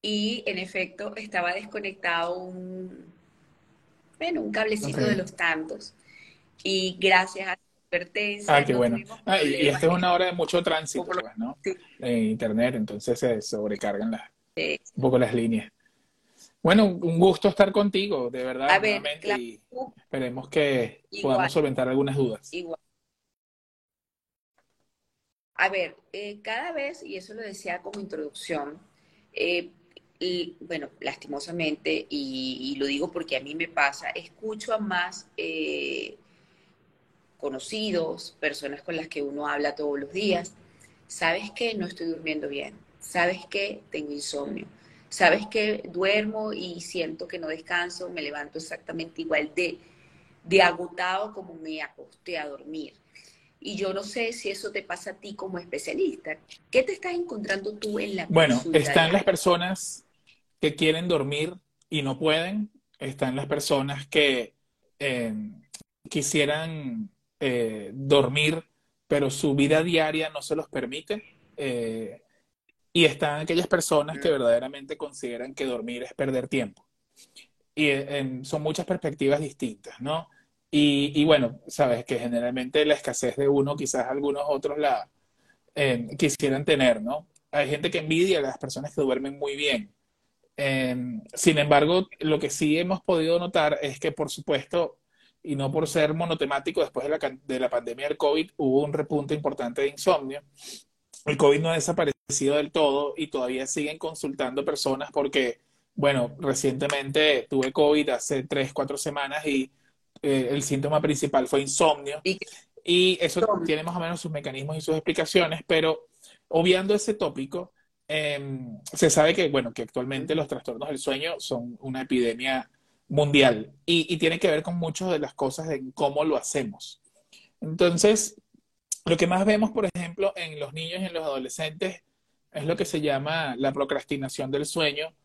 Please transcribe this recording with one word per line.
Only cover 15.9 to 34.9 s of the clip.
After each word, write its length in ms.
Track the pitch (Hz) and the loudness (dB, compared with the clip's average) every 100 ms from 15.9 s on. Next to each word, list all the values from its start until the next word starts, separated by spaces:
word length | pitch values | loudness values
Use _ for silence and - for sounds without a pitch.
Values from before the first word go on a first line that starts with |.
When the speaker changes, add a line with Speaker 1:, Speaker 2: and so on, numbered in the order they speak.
| _ _ _ _ _ - _ | _ _ _ _ _ -20 _
Speaker 2:
Bueno, 240 | 165 202 208 | 6 6 6
un 340 | 180 175 165 | 2 0 6
gusto 300 | 190 - 202 | 6 6 2
estar 220 | - 196 | 6 6
contigo, 580 | 202 202 190 202 151 123 | 6 2 2 0 0 -2
de 140 | 127 | -2
verdad, 260 | 127 127 139 | -4 0 4
Speaker 1:
A 100 | 196 | 6
ver, 220 | 214 196 | 4 0
Speaker 2:
nuevamente, 180 | 147 151 | -2 -4
Speaker 1:
claro. 200 | 196 202 | -2 -2
Speaker 2:
y 220 | 120 110 _ 247 262 _ | -2 -12 _ -10 -10 _
esperemos 520 | _ 135 127 123 131 | _ -4 -4 -6 -2
que 560 | 160 143 135 113 - _ | 2 4 2 0 -6 _
Speaker 1:
Igual. 240 | - 139 131 | -4 2 2
Speaker 2:
podamos 160 | 175 | 4
solventar 340 | 160 147 131 127 | 2 2 2 2
algunas 260 | 131 139 139 | 2 2 2
dudas. 320 | 123 107 - | 0 -2 -10
Speaker 1:
Igual. 260 | 170 170 160 _ _ _ _ _ _ _ _ _ _ _ _ _ _ _ _ _ _ _ _ _ _ _ _ _ _ _ - | -10 -10 -12 _ _ _ _ _ _ _ _ _ _ _ _ _ _ _ _ _ _ _ _ _ _ _ _ _ _ _ 0
A 140 | 190 | 0
ver, 260 | 196 165 - _ | 2 -4 -6 _
eh, 280 | 196 208 208 | -12 -12 -12
cada 300 | 214 226 339 | -8 -6 -6
vez, 320 | 320 277 339 | -6 -8 -10
y 120 | - 190 | -12 -14
eso 160 | 190 | -12
lo 80 | 220 | -14
decía 400 | 214 190 185 175 | -12 -10 -8 -8
como 180 | 196 202 | -8 -12
introducción, 800 | 196 160 147 - - 156 143 156 _ _ _ _ _ | -10 -10 -10 -12 -6 -6 -6 -12 _ _ _ _ _
eh, 380 | - 175 175 175 _ _ - _ _ | -4 0 0 -4 _ _ -20 _ _
y, 380 | 180 180 170 - | -4 -2 -6 -10
bueno, 280 | - 165 139 _ | -8 -8 -8 _
lastimosamente, 1080 | - - - 143 156 170 156 151 156 156 - | -8 -8 -10 -10 -8 -4 -2 -2 -2 -2 -4
y, 640 | 147 135 131 131 131 131 | -8 -6 -6 -6 -6 -6
y 20 | 135 | -4
lo 80 | 139 | -2
digo 260 | 139 170 | -2 -4
porque 260 | 175 160 131 | -6 -4 -6
a 40 | |
mí 140 | 139 156 | -6 -8
me 120 | 170 | -6
pasa, 420 | - 139 - - | 0 0 0 -10
escucho 640 | - 170 _ 220 214 - | -10 -14 _ -10 -8 -4
a 60 | 220 | -2
más, 480 | 208 | 0